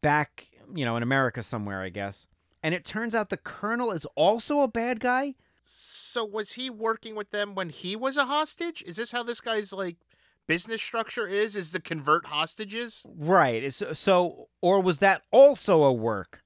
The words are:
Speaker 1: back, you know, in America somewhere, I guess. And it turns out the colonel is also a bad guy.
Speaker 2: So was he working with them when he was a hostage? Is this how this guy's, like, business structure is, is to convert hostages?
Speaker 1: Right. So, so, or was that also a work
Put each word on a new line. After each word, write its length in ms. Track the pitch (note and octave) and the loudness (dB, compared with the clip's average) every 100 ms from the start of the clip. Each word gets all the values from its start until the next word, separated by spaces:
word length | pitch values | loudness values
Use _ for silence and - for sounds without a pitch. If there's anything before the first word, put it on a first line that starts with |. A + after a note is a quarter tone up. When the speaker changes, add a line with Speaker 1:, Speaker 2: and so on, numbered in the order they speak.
Speaker 1:
back, 480 | D3+ D3 D3 - - _ - F#3 | 2 2 0 -8 -20 _ -14 -4
you 80 | |
know, 140 | B2+ A#2 | -2 0
in 60 | |
America 380 | A#2 C3+ B2+ B2 | 0 2 2 -2
somewhere, 380 | A2 A#2 G#2 F#2+ | -8 -6 -6 -6
I 80 | F#2+ | -6
guess. 380 | F#2 G2+ G2+ _ _ _ _ | -6 -8 -10 _ _ _ _
And 140 | D#3+ F3 | -6 -6
it 80 | |
turns 320 | - G#3+ A#3 A3+ | -6 -6 -2 -2
out 140 | G#3 | -2
the 80 | F#3+ | -6
colonel 540 | - - G#3 A#3 A#3+ | -8 -8 -6 -2 -2
is 140 | F3+ C#3+ - | -4 -8 2
also 440 | E3 A3+ - D4 | 2 2 0 0
a 80 | C4+ | 2
bad 320 | A#3 A#3 A#3+ | 0 -2 -2
guy. 360 | B3 B3+ C#4+ B3+ _ _ | 0 0 -2 -8 _ _
Speaker 2:
So 640 | _ - - - - B3 A3 | _ -20 -12 -10 -8 -2 0
was 260 | G3+ G#3 | 0 -6
he 160 | - C4 | -6 -8
working 460 | A3 A3+ A3 A3+ G#3+ | -2 -2 -2 -4 -10
with 160 | G3+ | -6
them 240 | G#3 G#3 G3 | -4 -4 -4
when 140 | F3+ | -6
he 260 | C#3+ F3+ G#3 | -6 -6 -2
was 220 | C4 C4+ | -2 0
a 80 | C4+ | 2
hostage? 580 | D4 D4+ - E4+ E4 - | 2 0 -4 -6 -6 -12
Is 120 | E3+ | -8
this 140 | A#3 | -4
how 120 | A#3+ | -4
this 160 | A#3 A#3+ | -4 -6
guy's, 320 | - A3 G3+ | -2 -4 -4
like, 240 | G3 F#3 E3+ _ _ _ _ - | -6 -8 -8 _ _ _ _ -4
business 340 | E3 G3 A3+ | -4 -2 -6
structure 460 | - A#3 A3+ - G3+ | -6 -6 -6 -6 -4
is, 280 | G3 A3 G3+ | -2 -2 -2
is 160 | E3 | -6
to 80 | F3 | -8
convert 460 | - D#3+ C#3+ D#3+ - | -6 -8 2 2 2
hostages? 760 | D3 D#3+ - G#3+ A3 A#3+ - - | -4 -4 -6 -10 -8 -10 -12 -18
Speaker 1:
Right. 640 | - D3+ F#3 C#3+ A2+ C3+ | -10 4 6 6 2 -4
So, 200 | C3 G#3 | -6 -8
so, 560 | D3 - F#3 F3+ - - _ | -4 4 4 4 -4 -20 _
or 200 | F3 G3 | 2 4
was 180 | F#3 D#3+ | 4 4
that 220 | G3 F3+ _ | 2 2 _
also 520 | A3 C#4 C#4 - E3+ | 10 10 8 4 6
a 100 | C#3+ | 6
work 500 | B2 A2+ G#2 F#2 - | 4 0 -2 -6 -16